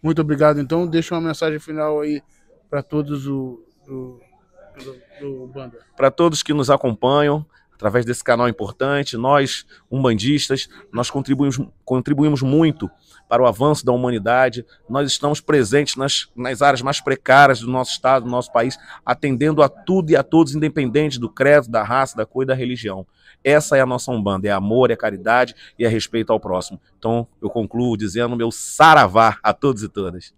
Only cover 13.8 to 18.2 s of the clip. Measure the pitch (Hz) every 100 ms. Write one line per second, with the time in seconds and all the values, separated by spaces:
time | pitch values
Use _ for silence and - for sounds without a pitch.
13.8 | 127 123 123 120 101 123 131 120 113 _
14.8 | _ 123 143 - 147 151 - 151 110 135
15.8 | 147 - 135 - - - 123 131 143 131
16.8 | 127 147 - 135 - 135 143 127 117 127
17.8 | 127 - 127 135